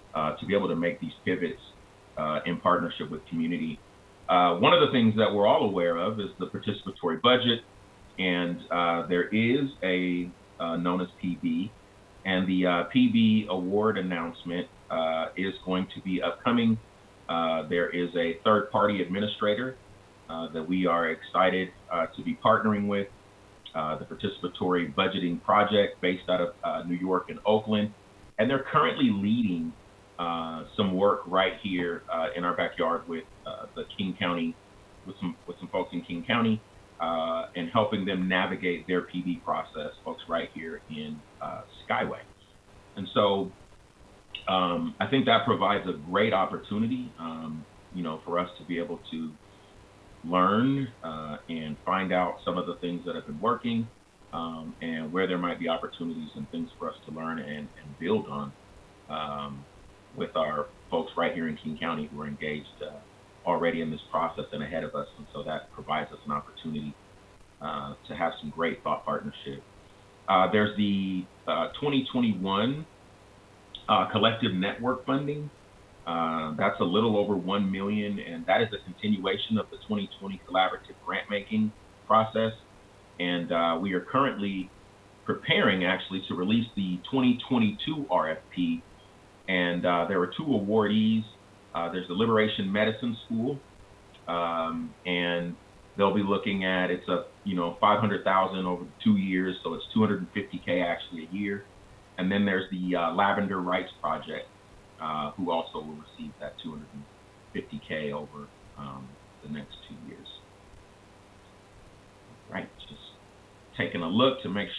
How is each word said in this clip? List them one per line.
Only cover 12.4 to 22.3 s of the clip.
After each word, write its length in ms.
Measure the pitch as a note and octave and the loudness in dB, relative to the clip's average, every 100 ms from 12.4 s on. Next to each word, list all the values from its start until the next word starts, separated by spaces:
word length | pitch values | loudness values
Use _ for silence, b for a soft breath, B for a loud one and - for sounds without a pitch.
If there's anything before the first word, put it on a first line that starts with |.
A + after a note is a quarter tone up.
| F#2+ | 2
the, 180 | F#2 F2+ | 2 4
uh, 180 | F2 | 2
P 280 | - B2+ B2+ | 2 4 6
B 340 | A2+ A2+ A2 G#2 | 6 6 6 2
award 480 | F#2 F2+ G2+ A2 G2 | -2 0 2 2 2
announcement, 720 | F#2 E2+ E2+ - F2 F2 F2+ - - | -2 -2 -4 -8 -6 -6 -6 -12 -6
uh, 360 | E2+ D#2+ D#2+ E2 F#2 | -2 0 0 -2 -4
is 180 | F#2+ F#2 | -4 -4
going 220 | - F#2 F#2 | -2 -2 -2
to 60 | - | -6
be 200 | F#2+ F#2 | -4 -2
upcoming. 560 | E2+ - B2+ A#2+ A2+ A2 - - - - - | -2 -2 2 4 4 2 -2 -20 -20 -18 -4
Uh, 340 | E2 E2 D#2+ D#2 | -2 0 0 0
there 200 | F2 G2+ | 0 0
is 240 | F2 F2 F2 | 0 -2 0
a 180 | E2 E2+ | -2 0
third-party 580 | A2+ G#2 - - G#2 G2 | 4 4 4 2 4 2
administrator, 760 | F2 F#2+ G#2 - G#2 G#2 C3 B2+ - - - - - | 0 0 -2 0 0 0 -2 -8 -18 -20 -20 -20 -12
uh, 200 | D#2+ E2 | -8 -6
that 200 | E2 D#2+ | -6 -2
we 160 | F#2 | 2
are 260 | F2+ E2+ E2 | 4 4 2
excited, 600 | E2 - F2 F#2 F#2 F2+ - - | -2 -2 4 4 4 -2 -8 -6
uh, 140 | F2 D#2+ | -2 -2
to 160 | - | -4
be 120 | - | -6